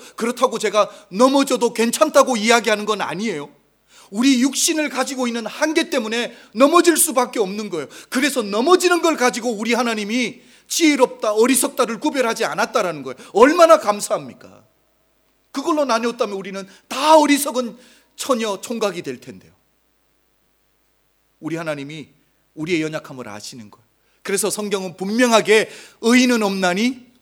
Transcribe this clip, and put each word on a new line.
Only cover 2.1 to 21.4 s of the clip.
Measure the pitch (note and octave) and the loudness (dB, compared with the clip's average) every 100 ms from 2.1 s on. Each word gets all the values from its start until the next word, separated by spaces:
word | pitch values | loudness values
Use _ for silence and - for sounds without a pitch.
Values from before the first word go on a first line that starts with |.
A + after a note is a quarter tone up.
| C#4+ C4 A#3 | 4 4 2
이야기하는 | A3 A#3 A3+ G#3 | 2 2 2 -2
건 | G#3 G3+ | -2 -4
아니에요. | C3 E3 A3+ D#3 C#3+ _ _ _ _ - - | -4 -6 -6 -6 -10 _ _ _ _ -20 -10
우리 | G3 C4+ B3 | 0 2 2
육신을 | C4+ - E4+ D#4+ D4 | 2 0 -2 -2 -2
가지고 | C4 C4 C4 B3 | -4 -4 -4 -4
있는 | A#3 G#3+ | -4 -8
한계 | - D#4 D#4 - | -4 -2 0 -2
때문에 | C#4 G#3+ A#3 A3+ - - | -4 -2 -4 -6 -10 -12
넘어질 | G#3+ C#4+ E4+ E4+ D4+ | 2 4 6 4 2
수밖에 | D#4 B3+ B3 C4 | 0 0 -2 -2
없는 | F#3+ G#3 G#3 | -4 -4 -8
거예요. | E3 C3+ - - | -8 -10 -14 -6
그래서 | B3+ C#4+ C4+ | -2 0 -2
넘어지는 | G#3 G3+ D4 F4+ F4 F4+ | -2 -2 2 4 4 2
걸 | F4 C#4+ | 2 2
가지고 | B3 A#3+ A#3+ | 0 0 -4
우리 | A3 B3 | -4 -2
하나님이 | A3+ A#3+ G#3+ G3+ B3 G#3+ - _ _ _ | 0 0 -4 -4 -4 -4 -8 _ _ _
지혜롭다, | - D#4 C#4+ B3+ - A3 | 0 2 4 2 2 -2
어리석다를 | G#3+ B3 B3+ - - A3+ G#3+ | 2 2 2 -2 -2 -2 -2
구별하지 | D4+ C4 A#3 A3+ | -4 -2 -2 -2
않았다라는 | F3+ D#3+ A#3 A#3+ F3+ D3+ | -4 -2 -2 0 -2 -6
거예요. | C3 - - | -12 -14 -4
얼마나 | F#3+ C4+ F4 E4 D#4 | 6 6 8 6 6
감사합니까? | G3+ G#3 - F#3+ C3 - F#2+ G2+ _ _ _ _ _ _ _ _ _ | 4 -4 -4 -6 -6 -18 -20 -20 _ _ _ _ _ _ _ _ _
그걸로 | C#4 D4 D4+ | -6 -2 0
나뉘었다면 | C4+ A#3 A#3 A#3 G#3+ G3 | 0 0 -2 -4 -4 -4
우리는 | G3 G3 G3 - _ | -10 -14 -16 -20 _
다 | C4 D4+ D#4 | -2 6 6
어리석은 | D4 C#4+ C#4+ D4+ A#3 - - _ _ - | 6 2 0 -4 -6 -12 -20 _ _ -12
처녀 | - A#3 A3 F#3+ | -4 -2 -2 -6
총각이 | - A#3 G3+ E3+ | -8 -4 -4 -4
될 | C#3+ B2 | -10 -12
텐데요. | B2+ F#2 E2 _ _ _ _ _ _ _ _ _ _ _ _ _ _ _ _ _ _ _ | -16 -20 -20 _ _ _ _ _ _ _ _ _ _ _ _ _ _ _ _ _ _ _